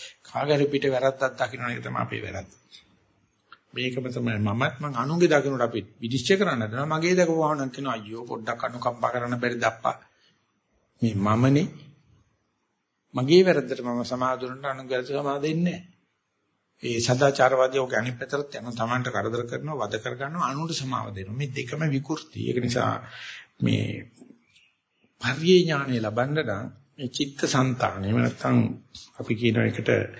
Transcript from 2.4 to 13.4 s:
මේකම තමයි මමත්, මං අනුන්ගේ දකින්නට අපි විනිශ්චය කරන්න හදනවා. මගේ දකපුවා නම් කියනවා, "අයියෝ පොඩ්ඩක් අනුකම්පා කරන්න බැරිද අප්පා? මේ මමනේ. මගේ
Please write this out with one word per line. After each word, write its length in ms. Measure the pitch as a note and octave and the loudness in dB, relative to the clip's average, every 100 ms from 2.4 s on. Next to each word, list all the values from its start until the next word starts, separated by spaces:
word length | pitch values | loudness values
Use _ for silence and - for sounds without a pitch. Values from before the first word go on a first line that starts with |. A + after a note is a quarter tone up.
| - _ _ - _ _ _ _ _ _ _ - _ | -12 _ _ -20 _ _ _ _ _ _ _ -20 _
මේකම 360 | B2 B2+ B2+ B2+ | -8 -6 -4 -6
තමයි 300 | B2 A#2+ G#2+ | -4 -2 0
මමත්, 380 | G#2 A2+ C#3+ - | 0 0 -2 -4
මං 160 | D3 | -8
අනුන්ගේ 340 | B2 C3 E3+ E3+ | -4 -2 2 6
දකින්නට 360 | D3+ C3+ C3 | 6 4 0
අපි 160 | A#2 A2+ - - | 0 -2 -8 -8
විනිශ්චය 380 | A#2 C3 - | -4 -2 2
කරන්න 280 | F#3+ F#3 B2+ | 2 4 0
හදනවා. 260 | A2 A#2+ D3+ | -2 -2 -2
මගේ 260 | D#3 E3+ | 0 2
දකපුවා 380 | F3+ E3+ D#3+ D3+ | 4 4 4 2
නම් 180 | D3+ C3+ | 0 -2
කියනවා, 240 | C3+ C#3 | -4 -6
"අයියෝ 300 | A2+ G#2 A2+ | -6 -6 -12
පොඩ්ඩක් 380 | A#2+ A#2 A2 A#2 | -8 -8 -6 -4
අනුකම්පා 480 | B2+ B2 B2 A#2+ A#2 | -6 -4 -4 -2 -2
කරන්න 260 | B2 A#2+ B2 | 0 -2 0
බැරිද 280 | A#2+ A#2+ | -2 2
අප්පා? 320 | A2+ - C3 - - _ _ _ _ _ _ _ _ - | 0 0 -4 -4 -14 _ _ _ _ _ _ _ _ -2
මේ 120 | A#2 | 0
මමනේ. 520 | G#2 G2+ A2 C3 C#3+ F#3+ - - - _ _ _ _ _ _ _ _ _ _ _ | 2 2 4 6 4 2 -6 -20 -20 _ _ _ _ _ _ _ _ _ _ _
මගේ 280 | B2 C3 F3 | -2 6 8